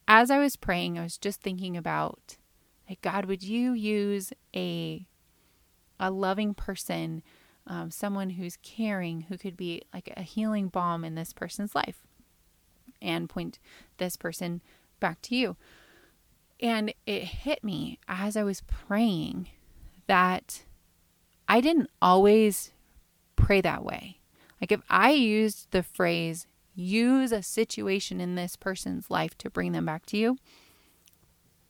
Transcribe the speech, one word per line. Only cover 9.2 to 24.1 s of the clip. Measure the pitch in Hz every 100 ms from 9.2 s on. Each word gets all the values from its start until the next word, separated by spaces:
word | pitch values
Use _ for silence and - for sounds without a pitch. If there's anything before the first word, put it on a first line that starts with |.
who | 160 190
could | 196 175
be, | 180 170 -
like, | 185 - -
a |
healing | 175 - 220 214 190
balm | 185 175 170 165
in | 160
this | 165
person's | - 175 - 208 -
life | - - _ _ _ _ _ _ _ _ - _
and | 202 165 170
point | - 170 - _ - - -
this | 180 -
person | 170 165 175 175 - _ _ _
back | 185 165
to | - 247
you?" | 226 180 _ - _ _ _ _ _ _ _ _
And | 240 226 214 - -
it | 196
hit | 180 - 269 302
me | 214 170 - - -
as | 185 202 214
I |
was | 208 190
praying | - - - 202 233 175 151 - 180 - _ - - - -
that | 190 180 185 - - - - _ _ _ _ _ _ -
I | 214
didn't | 277 339 - _
always | 180 185 202 214 214 190 - _ _ _ _ _ _ -
pray | - 196
that | 180 -
way. | - - -